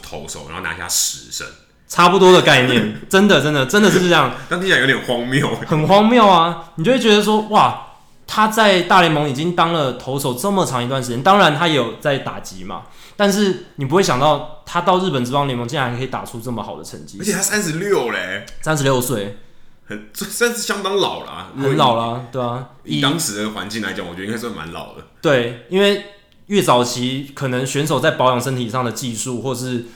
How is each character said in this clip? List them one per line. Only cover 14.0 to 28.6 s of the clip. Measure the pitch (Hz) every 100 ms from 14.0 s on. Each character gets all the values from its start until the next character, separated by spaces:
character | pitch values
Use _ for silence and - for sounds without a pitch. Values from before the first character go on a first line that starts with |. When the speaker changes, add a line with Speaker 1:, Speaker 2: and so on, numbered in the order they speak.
Speaker 2:
想 | 185 127
到 | 151 143 - - -
他 | 175
到 | 175 185
日 | 190
本 | 139
职 | 120
棒 | 143 139
联 | 120
盟 | 120
竟 | 151
然 | 123 120
可 |
以 | 131
打 | 110
出 | 95 117
这 | 117
么 | 113
好 | 104 78
的 |
成 | 82 - 78
绩。 | -
Speaker 1:
而 |
且 | 185
他 | 185
三 | - 208
十 | 175 160
六 | 202 170 120
嘞。 | 101 90 101 - -
Speaker 2:
三 | 156 156
十 |
六 | 135 127
岁。 | 120 117 98 - - - - - -
Speaker 1:
很， | 104 -
这 | -
算 | - - 233
是 | 226
相 | - 202
当 | 190 202
老 | 127 -
了 | -
啊。 | 82 92 135
Speaker 2:
很 | 135 151
老 | 135 113
了 | 117
啊， | 120 123
对 | 131
啊。 | 123 123 127 -
Speaker 1:
以 | - 151
当 | 139 165
时 | 131 104
的 | 107
环 | 104 95
境 | 110
来 | 95
讲， | 95 87
我 |
觉 | 87
得 | 101
应 |
该 | 117
算 | 117
蛮 | 90 80
老 | 82 -
的。 | - - _
Speaker 2:
对， | 165 131 120 123 -
因 | 190
为 | 202 202 - - _ _ -
越 | 202
早 | 151 123
期 | 120 123 123 131 139
可 | - 139
能 | 127 135
选 | 139
手 | 151 139
在 | 156
保 | 120 127
养 | 123
身 | 127
体 | 127